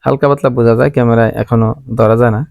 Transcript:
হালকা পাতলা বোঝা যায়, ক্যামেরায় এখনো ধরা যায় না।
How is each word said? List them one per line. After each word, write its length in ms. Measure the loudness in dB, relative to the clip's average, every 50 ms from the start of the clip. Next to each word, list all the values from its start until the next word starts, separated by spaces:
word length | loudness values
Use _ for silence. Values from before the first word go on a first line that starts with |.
| -2
হালকা 220 | -4 -2 0 0
পাতলা 220 | -2 0 0 -2 -4
বোঝা 240 | 0 0 2 2 2
যায়, 160 | 2 0 0
ক্যামেরায় 400 | 0 0 0 2 2 2 2 0 -2 -4
এখনো 260 | -4 -2 0 0 0 -2 -4 -8 -10 -10 -2
ধরা 200 | 0 2 2 2
যায় 160 | 2 2 0 0
না। 60 | -2 -6 -10